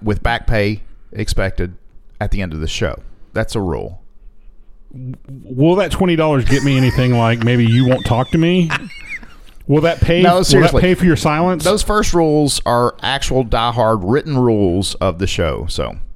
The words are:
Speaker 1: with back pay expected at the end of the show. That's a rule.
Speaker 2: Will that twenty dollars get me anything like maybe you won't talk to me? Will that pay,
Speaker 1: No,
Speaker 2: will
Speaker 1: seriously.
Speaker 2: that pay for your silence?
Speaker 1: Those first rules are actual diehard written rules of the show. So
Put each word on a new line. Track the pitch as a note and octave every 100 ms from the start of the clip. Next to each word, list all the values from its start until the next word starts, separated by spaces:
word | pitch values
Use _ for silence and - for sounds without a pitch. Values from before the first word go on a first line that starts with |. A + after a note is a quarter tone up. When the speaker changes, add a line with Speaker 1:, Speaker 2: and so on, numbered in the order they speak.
Speaker 1:
with | G#2+ G2+
back | A#2 A#2 -
pay | A#2+ G#2 G#2+ - - -
expected | G#2 G#2+ - F#2+ - F#2 F#2 - - - -
at | G2+
the | G#2
end | F2+
of | D#2
the | D#2
show. | - D#2 - - - -
That's | G#2+ G#2+
a | A2+
rule. | F#2+ B1+ G1+ - - - - - - - - - - B2+ B2+ C3 -
Speaker 2:
Will | C3+ - B2+ D#3 F#3
that | E3+
twenty | - F#3 E3
dollars | D#3 C#3
get | A2 C3+
me | C#3 C3
anything | B2+ C3 B2+ A#2+
like | A2+ A#2
maybe | A#2 B2
you | A#2 A#2+ B2+
won't | B2+
talk | - A#2+ C3
to | E3
me? | E3 F#3 E3 - - - - - - - - - -
Will | D3
that | E3 E3
pay, | - E3+
Speaker 1:
No, | F3+ F3+
Speaker 2:
will |
Speaker 1:
seriously. | D#3+ C3+ E3+ E3+
Speaker 2:
that | F3+
pay |
for | F3 F3
your | D#3
silence? | E3 D3+ F3+ F3
Speaker 1:
Those | D#3+ G#3
first | - G#3+ G#3
rules | E3+ D#3+ D3+ C#3+ - -
are | A#2+ A#2+ -
actual | A2 C3+ - C3
diehard | A#2 A#2+ A#2 A#2 A2 A2
written | F2+ C#3 D#3 C3
rules | B2 G#2+ F#2+ F2+ G2 -
of | F#2+ E2+
the | F#2+
show. | - E2 A1+ E2
So | - A#1+ G1+ -